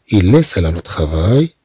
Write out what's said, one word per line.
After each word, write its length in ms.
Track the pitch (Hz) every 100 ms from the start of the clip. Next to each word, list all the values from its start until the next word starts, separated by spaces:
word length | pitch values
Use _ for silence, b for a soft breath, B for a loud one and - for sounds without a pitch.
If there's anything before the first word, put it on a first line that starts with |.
| -
il 240 | 104 90
laissait 280 | 151 156 -
là 100 | 80
le 100 | 85
travail 720 | - - 78 80 92 135 165 _